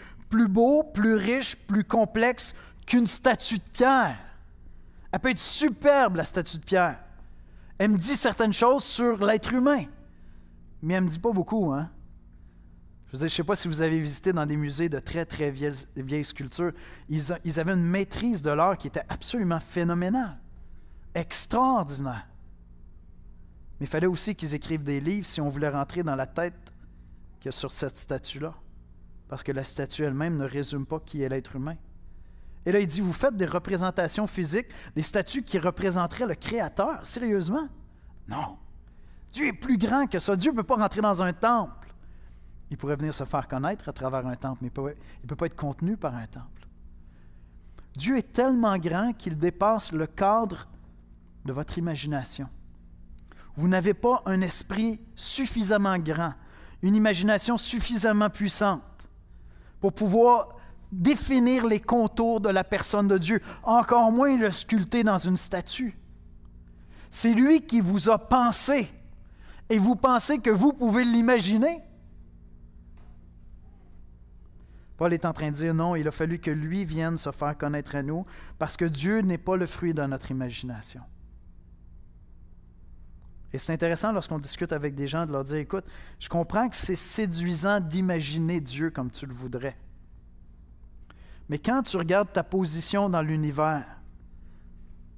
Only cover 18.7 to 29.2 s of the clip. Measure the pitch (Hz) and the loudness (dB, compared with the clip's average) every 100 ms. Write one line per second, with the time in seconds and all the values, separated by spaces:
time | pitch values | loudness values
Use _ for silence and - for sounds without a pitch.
18.7 | 196 139 160 - - - 247 185 165 - | 2 -4 -6 -6 -6 -4 -2 0 0 -2
19.7 | 180 170 175 180 254 233 - - - - | -2 0 0 0 0 -2 -8 -18 -18 -18
20.7 | - - - - 170 170 - - 226 262 | -18 -18 -20 -10 -8 -6 -6 -2 2 4
21.7 | 247 151 139 139 113 - - - - - | 4 0 -4 -6 -6 -10 -18 -20 -20 -20
22.7 | - - - - - - - - - - | -20 -20 -20 -20 -20 -20 -20 -20 -20 -18
23.7 | - 139 156 180 170 - 196 156 147 - | -10 -4 0 0 0 -4 -6 -6 -6 -4
24.7 | 160 143 139 147 202 185 - 147 139 147 | -4 -2 -2 -2 -4 -4 -4 -4 -2 -2
25.7 | 139 139 180 165 135 135 - 175 175 - | -2 -4 -4 -2 -2 -4 -4 -4 -6 -18
26.7 | - - - - - - - 135 123 135 | -20 -20 -20 -20 -20 -20 -14 -10 -8 -8
27.7 | - 139 - - 131 - 139 156 - - | -6 -6 -6 -8 -8 -8 -10 -10 -12 -18
28.7 | - - - - - | -20 -20 -20 -20 -20